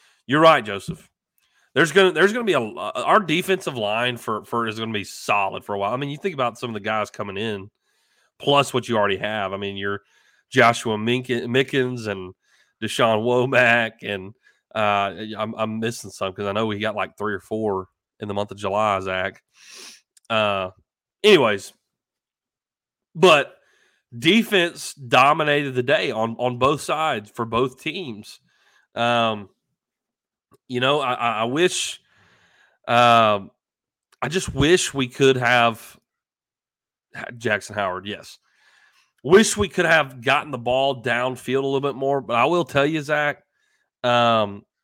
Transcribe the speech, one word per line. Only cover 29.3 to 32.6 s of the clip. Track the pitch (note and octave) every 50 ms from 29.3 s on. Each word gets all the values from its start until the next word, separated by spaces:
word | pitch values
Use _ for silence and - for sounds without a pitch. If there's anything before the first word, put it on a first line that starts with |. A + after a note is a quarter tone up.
| A2 G#2 G2 - _ _ _ _ _ _ _ _ _ _ _ _ _ _ _ _ _ _ _ _ _ _ _
you | - B2 B2
know, | B2+ C3+ D3 D3+
I, | C3+ B2 B2
I, | - A#2+ A#2+ A2 G#2+
I | A#2
wish, | A#2+ C3 D#3+ F3+ F3+ - - - - - - _ _ _ _ _ _ _ _ _ _ _ _